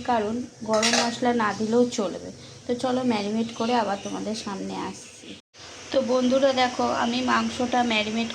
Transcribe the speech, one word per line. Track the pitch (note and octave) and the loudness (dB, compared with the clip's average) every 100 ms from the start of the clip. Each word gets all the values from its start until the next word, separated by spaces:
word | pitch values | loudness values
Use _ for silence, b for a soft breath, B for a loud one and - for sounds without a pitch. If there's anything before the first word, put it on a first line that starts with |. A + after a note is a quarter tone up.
| B3 | 0
কারণ, | A#3+ G#3 A#3+ B3 - G#3+ | 0 0 -2 -6 -10 0
গরম | A3 A3+ A#3+ | 2 4 2
মশলা | A#3+ A#3 B3 A#3+ | 2 0 2 2
না | G#3 G3 | 0 0
দিলেও | A3 A#3 B3 A#3+ | 2 4 4 2
চলবে। | F#3+ F3 F3+ - B B - | -4 -4 -10 -14 B B -6
তো | A#3+ | -2
চলো, | C4 B3+ B3 | 0 0 0
ম্যারিনেট | G#3+ G3+ A3+ A3+ - | 0 0 -2 -2 -2
করে | A3+ B3 | 0 2
আবার | G#3 G3 G3+ | 2 -2 -6
তোমাদের | F#3+ G3 A3 - | -6 -6 -6 -6
সামনে | G2 F#3+ F#2 C3 | -8 -6 -6 -8
আসছি। | G3 - - - - - - - - - | -8 -16 -18 -16 -16 -18 -20 -18 -16 -4
তো | C4+ A3+ | 0 2
বন্ধুরা | B3+ B3+ C4 C4+ B3+ | 2 4 4 4 4
দেখো, | B3 B3 A#3+ A#3+ A#3+ | 2 2 0 2 0
আমি | A#3+ B3+ | 0 2
মাংসটা | A3+ A3+ A3+ B3 B3 A#3+ | 2 2 -2 0 2 2
ম্যারিনেট | A3 G#3+ A3 A3+ | 2 0 0 -2